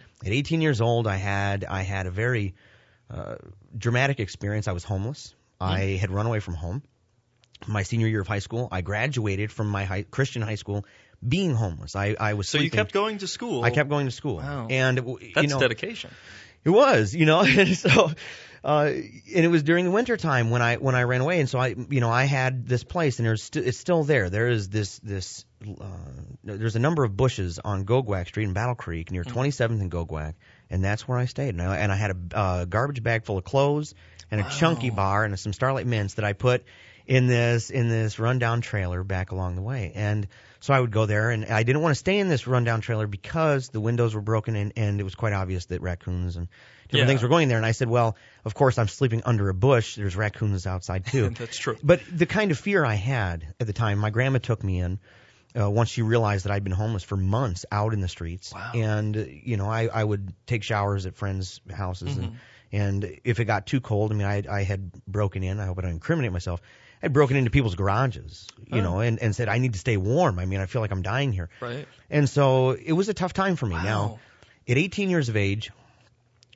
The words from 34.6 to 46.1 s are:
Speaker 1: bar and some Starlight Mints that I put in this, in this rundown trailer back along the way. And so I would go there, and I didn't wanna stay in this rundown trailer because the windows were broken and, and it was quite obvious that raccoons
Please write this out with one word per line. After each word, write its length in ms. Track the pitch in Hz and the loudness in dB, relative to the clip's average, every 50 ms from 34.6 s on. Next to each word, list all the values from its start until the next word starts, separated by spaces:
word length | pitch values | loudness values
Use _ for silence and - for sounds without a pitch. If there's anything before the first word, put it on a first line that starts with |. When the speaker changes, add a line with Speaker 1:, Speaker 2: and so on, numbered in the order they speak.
| 160 165 165 120 127 123 | 2 2 2 2 -2 -2
Speaker 1:
bar 360 | 107 101 98 95 98 104 110 | 0 0 0 2 2 2 2
and 120 | 104 98 92 | 0 -2 -4
some 140 | - 107 | -6 -6
Starlight 340 | 101 - 127 131 135 131 131 | -4 -2 0 0 0 0 0
Mints 280 | 123 120 107 101 95 - | 0 0 0 0 -2 -2
that 100 | - 104 | -2 -2
I 80 | 104 | -2
put 320 | 104 - - 123 123 127 - - - - - - - - _ | -2 0 2 2 2 2 0 -8 -20 -20 -20 -20 -20 -16 _
in 200 | - 131 131 127 | 2 4 4 6
this, 440 | 123 123 120 120 117 120 117 113 - | 4 4 4 4 4 2 2 0 -2
in 180 | - 131 117 117 | -2 0 0 2
this 300 | 113 113 110 107 - - | 2 0 0 -2 -2 -2
rundown 420 | 113 117 127 127 120 113 117 117 | -2 0 0 0 0 0 0 0
trailer 420 | 113 - - 104 95 87 90 90 | -2 -2 -2 -2 -2 -2 -2 -4
back 300 | 95 98 95 90 90 - | -4 -2 -2 -4 -2 -4
along 240 | 92 95 92 90 90 | -4 -4 -4 -4 -4
the 60 | 92 | -4
way. 280 | 95 113 135 127 101 87 - | -6 -6 -6 -6 -6 -6 -6
And 320 | - 107 104 104 104 101 92 - - - - - _ | -4 -2 0 0 -2 -4 -6 -10 -18 -20 -20 -20 _
so 120 | - - | 0 2
I 80 | 139 131 | 2 4
would 120 | 127 117 | 2 2
go 140 | 101 110 110 | 2 2 2
there, 240 | 104 104 104 110 117 | 2 2 2 2 2
and 140 | 120 107 107 | 0 -2 -2
I 160 | - 110 107 117 | 0 0 2 2
didn't 180 | 120 131 151 | 4 2 2
wanna 120 | 160 165 139 | 2 2 0
stay 220 | - - 180 196 208 | 2 0 0 2 2
in 100 | 196 185 | 2 2
this 180 | 156 120 - | 0 0 0
rundown 340 | 123 127 123 117 117 113 110 | 0 2 2 2 2 0 0
trailer 240 | 104 - 117 107 107 | -2 -2 -2 -2 -2
because 640 | 104 101 98 - - - 165 160 156 143 135 127 - | -2 -4 -8 -8 -4 -2 2 2 2 2 2 0 -4
the 100 | - 110 | -4 -2
windows 340 | 107 113 120 117 120 117 107 | 0 2 2 2 2 2 0
were 60 | 107 | -2
broken 340 | 101 107 113 110 - - 110 | 0 0 0 0 0 0 -2
and, 160 | 104 101 - - | -2 -2 -2 -2
and 240 | 117 107 104 104 101 | 0 0 0 0 0
it 40 | 101 | -2
was 100 | 95 - | -4 -4
quite 160 | - 117 107 | -4 -2 0
obvious 340 | 101 98 95 92 92 90 87 | 0 0 -2 -2 -4 -4 -4
that 140 | - 92 87 | -4 -6 -4
raccoons 540 | - 90 87 - - 92 | -4 -4 -4 -4 -4 -4